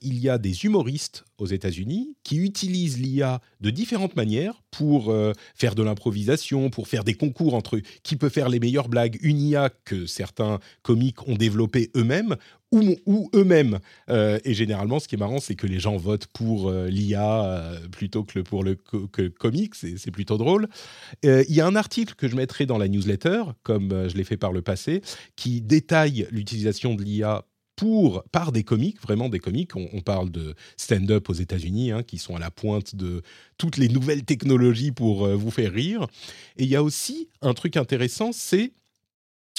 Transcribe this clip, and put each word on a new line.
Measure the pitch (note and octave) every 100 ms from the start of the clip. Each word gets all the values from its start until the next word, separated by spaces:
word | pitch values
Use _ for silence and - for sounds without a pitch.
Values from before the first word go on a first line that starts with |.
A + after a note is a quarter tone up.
il | C3+ B2
y | C3
a | B2
des | G2 F2+
humoristes | G#3 G#3 B2 D3 - - - -
aux | F#2+
États-Unis | F#2 F2+ E2+ G2+ F#3+ C#4+ C#4+
qui | - D3+
utilisent | G3 G3+ F#3 F3+ E3+ B2
l'I | C3 C3+
A | C3+ B2+ - _
de | G2+
différentes | C3+ A#3 A3+ F#3+ D#3
manières | G#2+ G#2+ F#3+ - _
pour, | - D3+ C#3+ A2
euh, | A2 G#2+ G#2 - -
faire | A#2+
de | G#2
l'improvisation, | G#2+ G2+ A#2+ G#2 G#2 D#3 - C#3 C3+
pour | A#2 -
faire | A2+
des | G#2 G#2+
concours | D3+ B2 E3 A#2+
entre | - A2
eux. | - -
Qui | - D3
peut | D3
faire | D3+ B2+
les | B2
meilleures | A#2+ C#3 A#2+
blagues ? | A#2+ A#2 A2+
Une | D#3 D3
I | D3 D3
A | C#3
que | - - F#2+ F2
certains | - G2+ - G#2+ G2+ - _
comiques | - A#2 B2+ - -
ont | G#2+
développée | A2+ G#2+ A2 B2+ - C3
eux-mêmes | A2+ D#3+ A3 D3 - _ _
ou, | A3 G#3 E3+ -
ou | G#3 F3+
eux-mêmes. | G#3 F#3+ E3 C3+ F#2+ - - -
Euh, | A#2+ G#2+ G#2+ C3+
et |
généralement, | G#2 G#2+ G2+ G#2 D3
ce | -
qui | G#2
est |
marrant, | G#2 C3+
c'est | - G2
que | G2+
les | F#2
gens | F#2+ G2+
votent | F#2 G#2 -
pour, | - A2+ G#2+ F#2+
euh, | F#2 F#2
l'I | F#2+ G2+ G2+
A, | G#2+ A2 G2
euh, | F2+ E2 E2+ E2+
plutôt | E2+ G2 G#2+
que | G2+ G2
le, |
pour | F2+ G2+
le | F#2+ F#2+
co-, | _ G#2+ G2+
que | -
le | F2+
comique. | - A2+ C#3 G#3+
C'est, | - E2+ F2+
c'est | -
plutôt | F#2 F2+ G#2+
drôle. | B2 G3 G#3+ - - - - - D3
Euh, | C3 C3+
il | D#3
y |
a | E3
un | G#3
article | G#3 - A3+
que | - C3
je | B2+
mettrai | C3 - C#3
dans | A2+
la | G2
newsletter, | G2+ F#2+ G2 E3 G#3+ F#3 A#2
comme, | - G#2+ G2
euh, | F#2+ F#2
je | F#2
l'ai |
fait | F#2+ G#2
par | G2+
le | F#2
passé, | F2 F#2 - F3+ - - - -
qui | B2 A#2+
détaille | A2 D3+ - D#3+ D3+ B2 -
l'utilisation | A2 G#2 A2+ G#2+ G2+ B2+
de | G#2+
l'I | G2+ G#2
A | G#2+ G#2 - _ _ -
pour, | G#3+ A3 D#3 F2+ -
par | E3 E3
des | A2+
comiques, | G2+ A2 E3 -
vraiment | - G#2 B2
des | F#2+
comiques. | - A2+ F3+ G2
On, | F2
on | G#2
parle | F#2+ F#2+ F#2
de | E2 D#2 D2+ - -
stand-up | - G#2 G2 G#2+ -
aux |
États-Unis, | E2+ F2+ F#2 E2 G2+ B2+
hein, | A2
qui | A#2+ E2+
sont | - F2
à |
la | E2+
pointe | - G#2+ G#2 G2 G2+
de | F#2 F2 - - - -
toutes | E3 C#3
les | B2
nouvelles | B2+ C3 D3
technologies | A#2 C3+ C3+ C3 B2 A2+ C#3+
pour, | B2+ A2+ G2 G2+
euh, | G2+
vous | A2
faire | - G#2+
rire. | G2 D#3+ A3 C3+ - - - - -
Et | C3
il |
y | C3+
a |
aussi | D3+ - - D4+ D#4+ _
un | C#3 B2
truc | F3 D#3
intéressant, | B2 B2+ B2+ - A3
c'est | A#3 - F#3 B3 - _ _ _ _ _ _ _